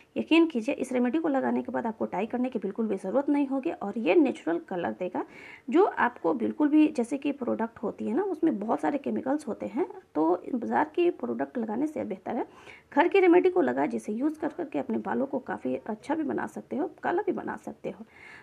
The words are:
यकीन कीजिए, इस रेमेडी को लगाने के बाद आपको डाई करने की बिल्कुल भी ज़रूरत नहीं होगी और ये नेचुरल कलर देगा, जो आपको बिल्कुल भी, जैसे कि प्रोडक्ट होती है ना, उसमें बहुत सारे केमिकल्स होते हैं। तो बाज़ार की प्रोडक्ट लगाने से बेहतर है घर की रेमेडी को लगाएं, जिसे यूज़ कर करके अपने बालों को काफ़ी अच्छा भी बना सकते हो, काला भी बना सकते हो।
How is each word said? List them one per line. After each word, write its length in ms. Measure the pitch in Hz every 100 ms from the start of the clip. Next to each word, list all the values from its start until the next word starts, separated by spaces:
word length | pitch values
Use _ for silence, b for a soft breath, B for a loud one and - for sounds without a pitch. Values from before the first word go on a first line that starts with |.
| B -
यकीन 300 | 220 320 330
कीजिए, 280 | 247 220
इस 180 | - -
रेमेडी 260 | 254 247 320
को 100 | 330
लगाने 340 | 269 247 247
के 100 | 254
बाद 140 | 254 226
आपको 180 | -
डाई 220 | 220 175 226
करने 220 | 247 254
की 100 | 233
बिल्कुल 280 | 190 196 220
भी 100 | 190
ज़रूरत 320 | 190 233 285
नहीं 180 | 285 269
होगी 240 | 269 330
और 260 | - 202 226
ये 160 | 247
नेचुरल 440 | 359 269 226 - 170
कलर 340 | - 180 196
देगा, 320 | - 180 277 - B B B -
जो 140 | 277
आपको 480 | 415 - 285 - 339
बिल्कुल 340 | 226 214 220 294
भी, 180 | 302 302
जैसे 300 | - 226 277
कि 140 | 285
प्रोडक्ट 440 | 277 240 220 226 -
होती 280 | 196 - 214
है 80 |
ना, 80 | 247
उसमें 360 | 403 330 320 214
बहुत 220 | 214 294
सारे 180 | 311 277
केमिकल्स 480 | 254 214 254 302 226
होते 180 | 196 214
हैं। 200 | 220 370 - -
तो 160 | 302 320 349 -
बाज़ार 360 | 240 220 240 302
की 140 | - 349
प्रोडक्ट 480 | - 240 233 277 269
लगाने 280 | 220 214 302
से 180 | -
बेहतर 320 | 208 190 - 233
है 100 | - B B B B
घर 160 | 285 349
की 120 | 392
रेमेडी 300 | 370 349 370
को 100 | 359
लगाएं, 280 | 254 254 285
जिसे 240 | 226 -
यूज़ 260 | 220 302 311
कर 80 | 302
करके 300 | - 285 294
अपने 200 | 254 226
बालों 260 | 190 233 262
को 120 | 254
काफ़ी 360 | - 196 254 -
अच्छा 380 | - 214 -
भी 80 | 320
बना 240 | 269 214 -
सकते 300 | 214 - 233
हो, 140 | 339 -
काला 200 | - 381
भी 100 | 415
बना 240 | 214 - -
सकते 340 | - - -
हो। 140 | 185 220 B B B